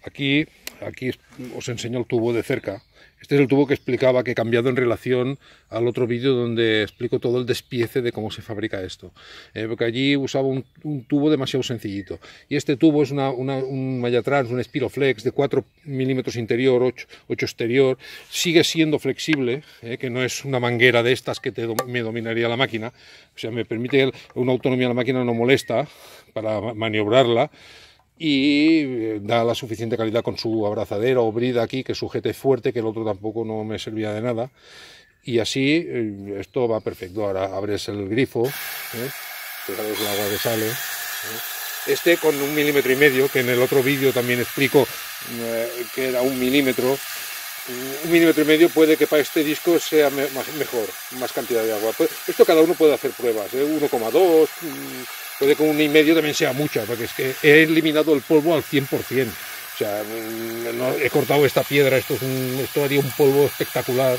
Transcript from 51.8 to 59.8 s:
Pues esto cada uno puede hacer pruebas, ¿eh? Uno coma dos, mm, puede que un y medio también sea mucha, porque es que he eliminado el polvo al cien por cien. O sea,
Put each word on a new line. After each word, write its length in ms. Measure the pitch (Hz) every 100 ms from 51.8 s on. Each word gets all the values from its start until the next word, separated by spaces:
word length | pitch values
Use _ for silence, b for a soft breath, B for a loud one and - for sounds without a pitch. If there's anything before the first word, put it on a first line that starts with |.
| 110 110
Pues 140 | 160 - -
esto 160 | 170
cada 180 | 220 165
uno 120 | 160
puede 200 | 175 160
hacer 180 | 135 131
pruebas, 420 | - 120 110 101
¿eh? 100 | 123
Uno 240 | 143 156 143
coma 220 | 131 113
dos, 400 | 139 185 160 151 -
mm, 760 | 165 139 139 131 123 - - -
puede 180 | 139 143
que 80 |
un 160 | 156 151
y 80 | 151
medio 280 | 151 151 165
también 180 | 151
sea 200 | 143 151
mucha, 300 | 131 151 - 104
porque 180 | 113
es 100 | 113
que 220 | - 135 131
he 200 | 156 151
eliminado 520 | 156 160 160 151 151 147
el 60 |
polvo 340 | - 160 147 160
al 80 |
cien 240 | - 143 135
por 160 | 147
cien. 260 | - 127 123
O 480 | - - - -
sea, 260 | -